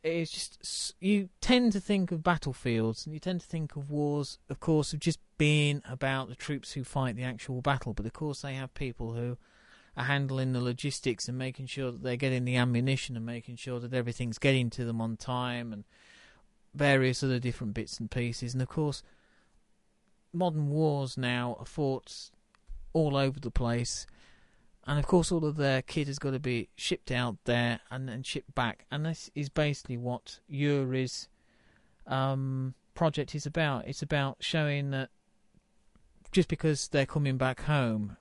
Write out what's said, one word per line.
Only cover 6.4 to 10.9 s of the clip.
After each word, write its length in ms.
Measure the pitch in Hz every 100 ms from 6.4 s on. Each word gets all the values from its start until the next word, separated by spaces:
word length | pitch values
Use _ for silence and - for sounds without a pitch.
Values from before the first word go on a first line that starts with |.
| - 143 -
who 100 | -
fight 320 | 120 143 131 110
the 80 |
actual 380 | 127 120 - 127
battle, 320 | 139 135 -
but 120 | 104 110
of 80 |
course 280 | - 151 135
they 140 | 139 135
have 180 | 131
people 400 | - 135 - 113
who 240 | 117 120 123 _ _ - - - -
are 100 | 127
handling 480 | 139 139 135 131
the 80 | 127
logistics 680 | 123 120 147